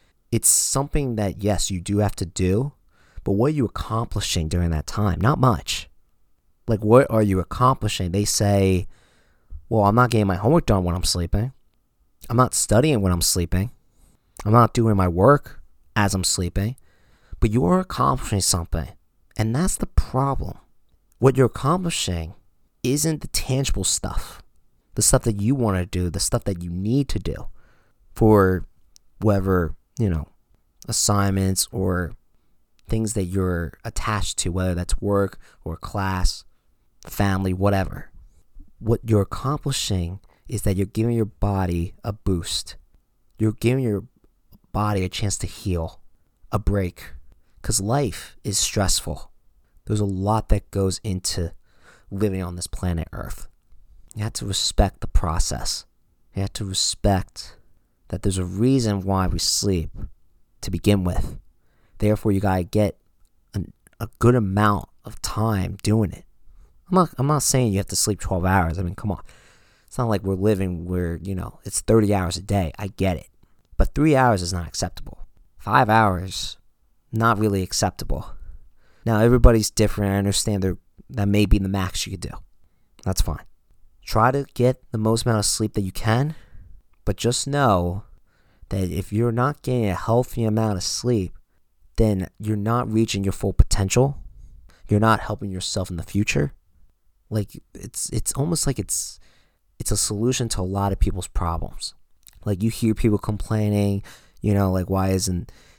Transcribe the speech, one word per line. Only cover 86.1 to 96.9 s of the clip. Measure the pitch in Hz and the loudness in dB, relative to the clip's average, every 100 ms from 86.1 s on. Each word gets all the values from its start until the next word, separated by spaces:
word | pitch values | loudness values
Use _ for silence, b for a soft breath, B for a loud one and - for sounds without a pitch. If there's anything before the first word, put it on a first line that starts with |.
| 113 143 160 b b b - _ _ - | 0 0 -6 b b b -20 _ _ -4
but | 101 | -2
just | 120 120 - | 0 -2 -2
know | 143 135 95 87 95 - - _ _ _ _ - | 0 4 4 2 -4 -10 -20 _ _ _ _ -8
that | 95 92 | -4 -2
if | 87 98 | -4 -4
you're | 104 120 | 0 0
not | 117 127 147 | 0 -2 -2
getting | - 127 107 | -2 0 0
a | 87 | -2
healthy | - 117 127 - | 0 2 2 -2
amount | 113 107 110 98 | 0 0 0 -2
of | |
sleep, | - - 120 117 90 - _ _ _ _ _ - | -4 -4 0 0 -2 -8 _ _ _ _ _ 2
then | 110 98 95 - | 2 2 -2 -6
you're | 107 107 | -4 -2
not | 104 120 117 | 0 0 0
reaching | 110 113 101 | 0 0 0
your | 98 | -2
full | - 104 | -2 -2
potential. | - - - 98 - 135 139 - - - - - b - | -2 0 0 0 2 0 -2 -14 -20 -20 -20 -20 b -2
You're | 104 | 2
not | 110 107 | 4 2
helping | - 104 104 | -2 -8 -8
yourself | 92 - - 92 | -8 -6 -6 -6
in | 87 | -6
the | |
future. | - 98 104 143 143 - _ _ - | -4 -2 0 0 -2 -6 _ _ -20